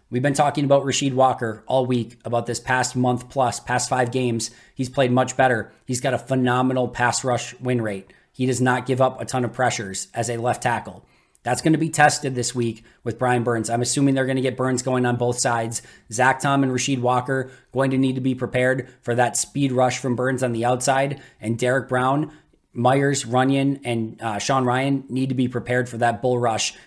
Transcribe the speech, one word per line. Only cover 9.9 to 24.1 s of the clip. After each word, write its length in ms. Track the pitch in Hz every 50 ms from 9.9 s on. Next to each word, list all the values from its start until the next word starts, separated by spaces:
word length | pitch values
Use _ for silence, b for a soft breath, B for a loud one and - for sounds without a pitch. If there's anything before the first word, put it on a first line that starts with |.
| 95 - - - -
as 160 | 117 117 117
a 80 | 120
left 240 | 117 113 123 123 123
tackle. 420 | - 127 117 107 - - 90 - _ b b b b b b b _
That's 180 | 117 127 -
gonna 160 | - 160 160
be 120 | 147 156 160
tested 460 | - 151 147 147 - - - 135 131
this 200 | 123 117 - -
week 280 | 123 117 117 110 - b b b b b
with 160 | 120 110 -
Brian 240 | 131 123 123 120 117
Burns. 260 | 123 117 117 107 110
I'm 120 | 117 120
assuming 340 | 123 123 - 147 139 139 135
they're 100 | 135 131
gonna 160 | 131 135 131
get 140 | 127 131 -
Burns 240 | - 127 131 131 120
going 240 | - 135 127 127 123
on 120 | 123 123
both 220 | 113 123 123 120 -
sides. 420 | - 131 117 117 113 117 117 - B B B B B B
Zach 280 | 104 110 127 131 131 -
Tom 240 | - 143 139 139 135
and 80 | 131
Rasheed 300 | 127 123 - - 135 123
Walker 500 | 117 123 127 123 123 135 135 135 127 B B B B B -
going 180 | 127 135 135
to 60 | 135
need 180 | 131 135 131 131
to 60 | 135
be 120 | 127 131 127
prepared 540 | 127 127 104 - 127 127 127 131 123 120 B B B
for 120 | _ - 120
that 200 | 120 123 120 -
speed 380 | - - - - 143 143 135 127
rush 260 | 127 131 123 123 -
from 160 | - 131 120
Burns 260 | 113 127 131 131 120
on 120 | 131 120 117
the 100 | 113 117
outside. 580 | 120 127 127 127 139 131 135 139 143 139 B B B B B
And 180 | 110 110 117 110
Derek 300 | 123 123 131 135 - -
Brown, 420 | 127 123 127 131 139 147 156 147 B B B B _ _ _ _
Myers, 540 | _ 117 117 123 135 139 139 139 139 131 -
Runyon, 560 | 113 120 127 131 135 139 139 135 139 139 135 -
and, 360 | 120 120 117 110 110